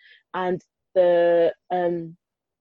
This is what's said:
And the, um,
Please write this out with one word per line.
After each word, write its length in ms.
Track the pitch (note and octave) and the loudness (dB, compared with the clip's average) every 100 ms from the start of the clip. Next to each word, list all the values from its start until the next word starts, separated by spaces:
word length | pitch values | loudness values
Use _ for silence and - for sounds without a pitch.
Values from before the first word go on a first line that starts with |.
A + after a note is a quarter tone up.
| _ _ _ | _ _ _
And 280 | F3+ F#3 F3+ _ _ _ | -8 -6 -6 _ _ _
the, 600 | F#3+ F3 F3 E3+ E3+ E3+ - - | 0 2 4 2 2 0 -2 -8
um, 460 | F3+ F3 F3 E3 E3+ _ _ _ _ | -4 -4 -4 -10 -18 _ _ _ _